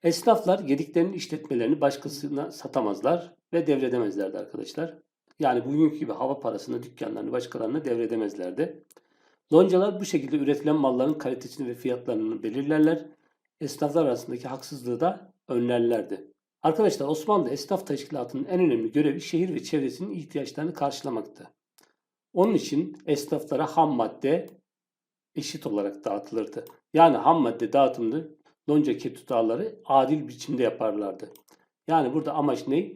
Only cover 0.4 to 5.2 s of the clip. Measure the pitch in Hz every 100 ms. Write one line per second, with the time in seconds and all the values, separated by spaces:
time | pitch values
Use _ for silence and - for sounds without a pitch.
0.4 | 180 196 156 139 156 170 175 190 - 156
1.4 | - 123 117 151 143 - 147 147 143 139
2.4 | - - 139 135 107 95 120 175 - _
3.4 | _ 170 151 135 131 123 107 95 95 92
4.4 | - - - - 165 - _ _